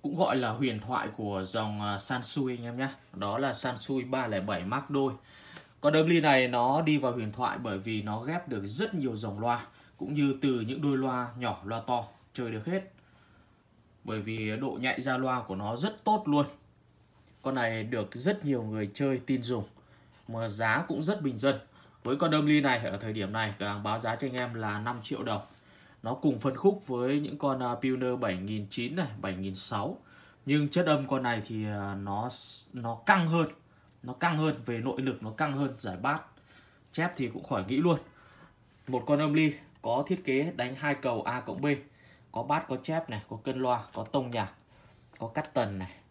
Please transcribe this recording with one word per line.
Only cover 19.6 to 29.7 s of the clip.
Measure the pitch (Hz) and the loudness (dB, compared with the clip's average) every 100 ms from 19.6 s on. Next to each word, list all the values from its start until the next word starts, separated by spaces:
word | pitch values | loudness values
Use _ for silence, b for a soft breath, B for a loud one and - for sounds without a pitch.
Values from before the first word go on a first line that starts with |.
| 98 - b b b b b | -2 -12 b b b b b
mà | 117 113 | -6 -4
giá | 104 113 120 175 | 0 2 2 2
cũng | 151 | -2
rất | 160 202 | 0 0
bình | 147 113 | 0 2
dân. | 135 127 - B B B | 2 2 -4 B B B
Với | 120 143 | -2 2
con | 165 | 4
âm | 156 147 | 4 6
ly | 151 | 6
này, | 139 123 | 6 2
ở | 107 101 | 0 -4
thời | 110 | -4
điểm | 107 95 | -2 -2
này, | 110 110 101 | 0 -2 -2
cửa | 101 | -4
hàng | 104 | -2
báo | 104 113 | -2 -2
giá | 113 113 | -2 -2
cho | 139 | -2
anh | |
em | 127 123 | -2 -4
là | 113 110 104 | -4 -4 -2
năm | 110 120 | -4 -6
triệu | 110 143 | -6 -4
đồng. | 120 104 - B B B B B | -2 -4 -6 B B B B B
Nó | 113 | -6
cùng | 123 160 117 | 0 2 2
phân | 135 135 | 0 4
khúc | 196 202 - | 4 4 -2
với | 123 127 143 | -2 2 0
những | 147 147 | -2 -2
con, | 143 131 | 0 0
à, | 123 120 | -2 0
Pioneer | 135 127 127 123 | 0 0 0 0
bảy | 113 92 | -2 -2
nghìn | 95 107 101 | -4 -6 -6
chín | - 120 170 | -6 -4 -4
này, | 147 107 | -4 -4
bảy | 98 92 | -6 -4
nghìn | 98 95 | -6 -6
sáu. | - | -6